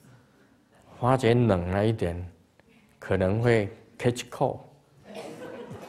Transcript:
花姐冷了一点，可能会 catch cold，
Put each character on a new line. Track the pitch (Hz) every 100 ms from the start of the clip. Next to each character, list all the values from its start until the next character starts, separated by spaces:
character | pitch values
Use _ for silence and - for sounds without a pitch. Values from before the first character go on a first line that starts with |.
| - - _ _ _ _ _ _ - -
花 | 123 131
姐 | 113
冷 | 120 117 92 87
了 | 95 107
一 |
点， | 113 87 85 90 - _ _ _ _ _ _
可 | - 95
能 | 92 107
会 | 120 113 98 - - -
catch | 123 - -
cold， | - 127 - - - _ _ - - - - 508 - 480 -